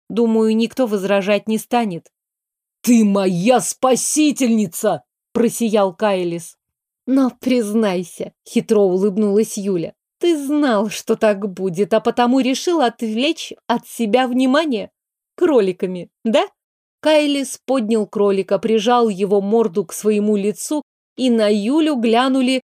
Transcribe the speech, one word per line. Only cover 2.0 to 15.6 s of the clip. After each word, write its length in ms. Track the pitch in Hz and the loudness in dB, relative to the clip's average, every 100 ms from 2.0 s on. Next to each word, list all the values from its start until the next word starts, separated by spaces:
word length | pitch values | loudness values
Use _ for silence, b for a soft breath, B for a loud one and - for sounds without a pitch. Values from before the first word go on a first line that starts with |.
| _ _ _ _ _ _ _ _ | _ _ _ _ _ _ _ _
"Ты 240 | - 240 208 | 2 4 4
моя 540 | 196 190 175 202 247 | 2 0 0 2 2
спасительница!" 1400 | - - 254 233 - 294 302 - 247 226 190 - 214 160 _ _ _ | 0 -2 0 0 0 0 0 2 0 0 0 -2 -2 -4 _ _ _
просиял 600 | 240 233 - 233 214 196 170 | 0 0 0 0 2 0 0
Кайлис. 640 | 214 190 175 170 - - _ _ _ _ - | -2 0 -2 -6 -10 -20 _ _ _ _ -2
"Но 260 | 269 254 - | 0 0 -2
признайся", 960 | - 247 208 220 214 180 175 - - _ - | -2 0 0 0 0 -2 -6 -10 -14 _ -4
хитро 340 | 233 - 214 | -4 2 2
улыбнулась 760 | 196 185 208 190 202 202 214 - | 4 2 0 0 0 2 0 -4
Юля, 360 | 196 180 151 - _ - | -4 -4 -6 -12 _ -4
"ты 180 | 349 311 | -2 0
знал, 520 | 277 294 294 214 220 | 0 0 2 0 -2
что 260 | - - 220 | -6 -4 0
так 320 | 220 196 208 | 0 0 -4
будет, 460 | 180 190 165 202 | -6 -6 -2 0
а 60 | 220 | 0
потому 400 | 233 240 240 262 | 0 0 2 2
решил 420 | 247 262 370 339 | 0 -2 -2 0
отвлечь 720 | 240 - 226 220 285 320 - - - | 0 -2 -6 -2 -2 -4 -8 -14 -6
от 200 | 240 - | -6 -6
себя 400 | - 226 247 254 | -6 0 0 0
внимание 640 | 254 262 277 330 220 185 _ _ _ _ - | 0 2 2 0 -4 -8 _ _ _ _ -2
кроликами, 680 | 339 262 | 2 2